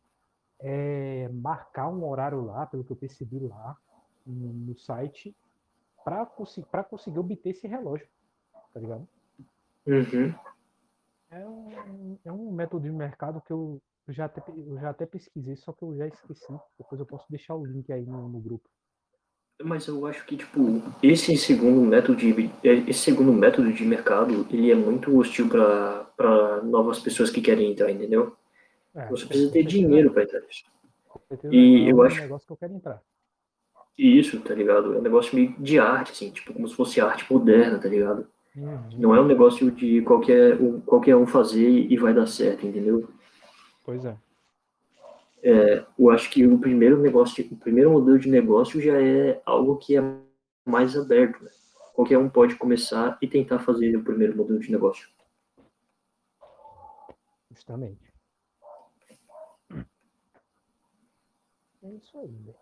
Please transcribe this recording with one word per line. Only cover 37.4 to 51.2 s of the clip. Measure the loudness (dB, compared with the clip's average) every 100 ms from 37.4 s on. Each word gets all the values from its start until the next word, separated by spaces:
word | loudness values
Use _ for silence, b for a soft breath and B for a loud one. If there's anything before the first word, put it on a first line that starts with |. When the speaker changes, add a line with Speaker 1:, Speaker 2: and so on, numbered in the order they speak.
| 6 6 4 0
Speaker 2:
tá | -4
ligado? | -2 -2 -4 -10 _ _ -18
Speaker 1:
Uhum. | -14 -14 -14 -2
Speaker 2:
Não | 4
é | 4
um | 4
negócio | 6 6 4 -2
de | -2 0 0
qualquer | 4 2 4 6 6 4
um, | 0 -2
qualquer | 2 2 6 4
um | 4
fazer | 2 2 2 4
e, | 4 2
e | 2
vai | 2
dar | 2 0
certo, | 0 -2 -2 -6
entendeu? | -4 -2 -2 -4 -14 b b b b b b
Speaker 1:
Pois | -14 -12
é. | -12 -14 _ _ _ _ _ _ _ _ -20 -20 _ _ 2
Speaker 2:
É, | 4 4 0 -4 2
eu | 4
acho | 4 2
que | 2 4
o | 4
primeiro | 2 2 4 4
negócio, | 4 2 0 -2 -12
o | -10
primeiro | -2 2 4
modelo | 4 4 2
de | 4
negócio | 2 2 2 0 -2
já | 0 2
é | 2 0 0 -4
algo | -2 -2 0 -2
que | 0 0
é | -2 -8 -20 _ _ _
mais | -4 0 0 -2
aberto, | 0 2